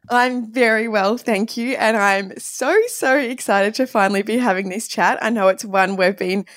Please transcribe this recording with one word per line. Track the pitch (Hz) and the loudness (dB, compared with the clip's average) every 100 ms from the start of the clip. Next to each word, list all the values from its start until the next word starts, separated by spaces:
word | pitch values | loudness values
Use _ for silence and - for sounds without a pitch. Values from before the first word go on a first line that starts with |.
| - | -2
I'm | 240 247 247 220 | 2 2 0 -4
very | 233 233 220 226 | 0 2 2 0
well, | 214 196 247 | 0 0 0
thank | - 196 220 - | -2 -2 -2 -4
you. | 233 | -4
And | 262 220 226 | 0 0 2
I'm | 202 196 196 - | 2 2 -2 -12
so, | - - 262 403 480 | -12 -4 0 2 2
so | - 277 269 | 0 0 0
excited | 240 254 - 202 202 220 | 0 -4 0 2 2 0
to | 262 | -2
finally | 220 196 196 | 0 2 0
be | 208 233 | -2 0
having | 247 185 196 | 0 0 -2
this | 190 - | -6 -6
chat. | - 185 254 | 0 0 2
I | 220 | -2
know | 226 190 | 2 2
it's | 190 208 | 2 0
one | 190 190 196 | 0 0 2
we've | 185 196 | 0 0
been | 185 196 185 | -2 -4 -6